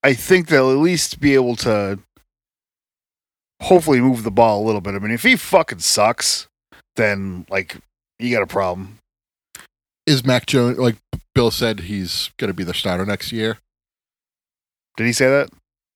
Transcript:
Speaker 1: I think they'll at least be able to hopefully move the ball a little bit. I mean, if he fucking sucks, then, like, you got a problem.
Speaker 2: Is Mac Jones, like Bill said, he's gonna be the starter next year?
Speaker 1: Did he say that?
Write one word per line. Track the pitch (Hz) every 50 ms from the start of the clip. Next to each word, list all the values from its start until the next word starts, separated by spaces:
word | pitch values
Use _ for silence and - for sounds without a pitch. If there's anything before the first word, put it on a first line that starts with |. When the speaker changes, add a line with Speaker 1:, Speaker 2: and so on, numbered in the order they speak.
| -
Speaker 1:
I | 139 135
think | 113 - - 185 185 170 -
they'll | 160 135 131 131
at | 131 139
least | 156 175 180 160 - - - -
be | 143 143 139
able | 135 127 123 120
to | 110 - 123 110 104 101 98 101 101 _ _ _ _ _ _ _ _ _ _ _ _ _ _ _ _ _ _ _ _ _ _ _ _ _ _ _ _ _ _ _ _ -
hopefully | - 190 180 160 160 143 123
move | 120 131 127 117 110
the | 113
ball | 98 101 117 113 107 101 107
a |
little | 113 110 104
bit. | 87 101 98
I | 101
mean, | 98 107
if | 117 120 -
he | 254 262
fucking | 190 - - - - 165 - - 87
sucks, | - - - - 104 110 117 - - - - - - _ _ _ _ _ - - _ _ _
then, | - 113 104 101 98 95 98 92 87 - _
like, | 95 98 92 - - - _ _ _ _ _ _ _ _
you | 117 123 123
got | 113 98
a |
problem. | 87 - 101 98 92 90 92 95 95 107 _ _ _ _ _ _ _ _ _ _ _ _ - - _ _ _ _ _ _ _ _
Speaker 2:
Is | - 151 131 117
Mac | 131 127 123 -
Jones, | - - 135 120 120 123 -
like | 127 120 113 - _ _ - - - _ _
Bill | - 120 113
said, | - - 120 117 110 101
he's | 85 87 104 101 92 85 - - - - _ _
gonna | 127 104 92
be | 87 95
the | 85 87
starter | - - 101 90 90 95
next | 101 104 98 - - 117
year? | 113 110 110 110 - _ _ _ _ _ _ _ _ _ _ _ _ _ _ _ _ _ _ _ _ _ _ _ _ _ _ _
Speaker 1:
Did | - 113
he | 117 117
say | - 135 131
that? | 135 143 135 - _ _ _ _ _ _ _ _ _